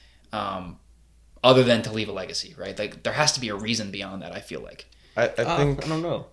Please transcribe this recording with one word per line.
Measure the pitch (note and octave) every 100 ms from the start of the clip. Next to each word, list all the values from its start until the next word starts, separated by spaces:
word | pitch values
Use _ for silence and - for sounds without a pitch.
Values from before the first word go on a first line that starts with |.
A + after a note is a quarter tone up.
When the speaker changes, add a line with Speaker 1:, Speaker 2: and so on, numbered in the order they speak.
| - - -
Speaker 1:
Um, | G#2+ G2+ F#2+ F2+ - _ - _ _ _ -
other | B2 C3
than | B2 A2+
to | A2+
leave | A2 G#2
a |
legacy, | G2 F2+ - - F2+
right? | F#2+ G2
Like, | G#2+ -
there | A#2
has | A2+ D3
to | C3
be | A#2
a |
reason | G2+ A2 A2+ G2+
beyond | G2 G2 G2
that, | D#2+
I | F#2
feel | - C2
like. | - - - _ _ -
Speaker 2:
I, | A#2+
I | -
Speaker 3:
Uh, | B2 E3
Speaker 2:
think | C#3+ C#3
Speaker 3:
I | D3
don't | D#3+
know. | E3+ C#3 -